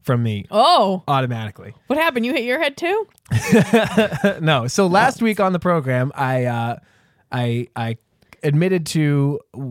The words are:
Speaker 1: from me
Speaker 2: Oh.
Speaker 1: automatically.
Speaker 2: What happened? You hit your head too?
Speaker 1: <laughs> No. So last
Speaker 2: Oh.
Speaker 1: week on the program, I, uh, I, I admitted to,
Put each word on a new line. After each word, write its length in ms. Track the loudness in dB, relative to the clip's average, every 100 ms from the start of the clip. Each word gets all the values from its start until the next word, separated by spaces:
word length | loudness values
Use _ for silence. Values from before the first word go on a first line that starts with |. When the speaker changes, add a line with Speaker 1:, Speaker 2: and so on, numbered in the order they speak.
Speaker 1:
from 200 | -2 -2
me 240 | 0 -4 -4
Speaker 2:
Oh. 500 | 2 4 4 2 0 -2
Speaker 1:
automatically. 680 | -2 0 -4 -8 -12 -18 -14 -6
Speaker 2:
What 100 | -2
happened? 260 | 0 0 -2
You 60 |
hit 120 | -2
your 160 | -2 -2
head 160 | -4 -4
too? 320 | -2 -2 -4 _ -4
Speaker 1:
<laughs> 1120 | -2 4 4 6 2 2 2 0 0 -2 0
No. 260 | 0 0 0
So 180 | 0 2
last 340 | 4 2 2
Speaker 2:
Oh. 20 |
Speaker 1:
week 160 | -2 0
on 120 | 0
the 60 | 0
program, 540 | 0 0 0 -2 -2
I, 300 | -2 -2 0
uh, 320 | -2 -2 -4 -6 _ _ _ _ _
I, 360 | -4 -2 -2 -4 -6
I 220 | -6 -8 _ _ _ -8
admitted 440 | 0 2 2 0 -2
to, 540 | 0 0 2 0 -2 -10 -14 -12